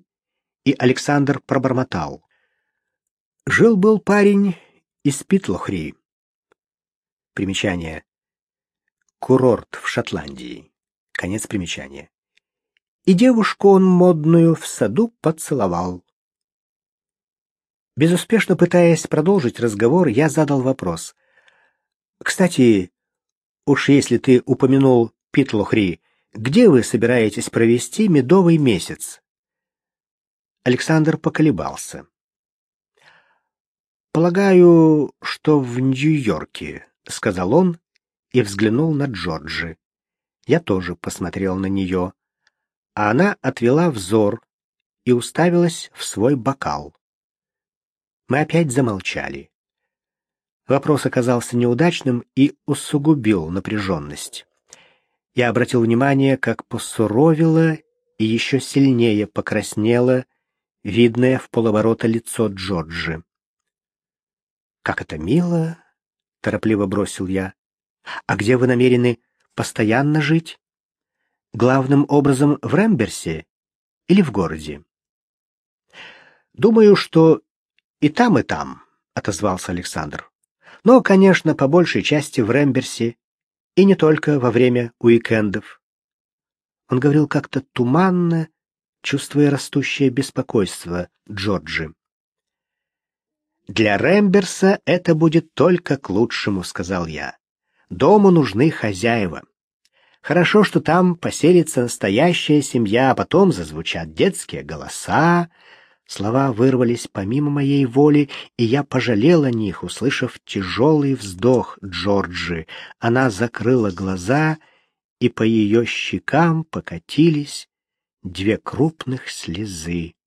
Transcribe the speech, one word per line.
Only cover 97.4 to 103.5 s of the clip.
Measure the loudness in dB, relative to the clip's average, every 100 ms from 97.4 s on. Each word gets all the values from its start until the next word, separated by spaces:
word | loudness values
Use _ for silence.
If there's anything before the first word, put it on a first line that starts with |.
| _ _ _ _ _
"Дому | 0 4 6 6
нужны | 4 2 2 0
хозяева. | 0 -6 -2 -2 0 -2 -8 -18 _ _ _ _ _ _ _
Хорошо, | -2 2 4 4
что | 2 0
там | 0 2 2 0
поселится | -6 0 4 4 2 -2
настоящая | -4 -4 -2 2 2 0 0 0
семья, | 0 -2 0 2 2
а |
потом | 0 0 2 2